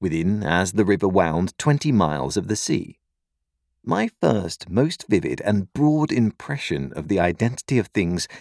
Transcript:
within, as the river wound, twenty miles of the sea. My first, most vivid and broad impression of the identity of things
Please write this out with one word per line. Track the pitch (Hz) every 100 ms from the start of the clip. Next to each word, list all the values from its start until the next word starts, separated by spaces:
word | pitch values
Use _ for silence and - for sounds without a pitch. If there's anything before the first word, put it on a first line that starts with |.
within, | 95 156 180 208
as | - 85 92
the | 90
river | 98 92 98
wound, | 92 85 80 92 -
twenty | 151 143 151
miles | 120 80 76 67 101
of | 95
the | 107
sea. | - - - - _ _ _ _ _ _ _ _ -
My | 175 220 -
first, | 165 110 87 - -
most | 92 151 - -
vivid | 104 69 -
and | - 104 92
broad | - 151 151 151
impression | 127 110 - - 143 - 73 67
of | - 76
the | 95
identity | 87 85 117 123 - 127
of | 95
things | 107 87 87 - -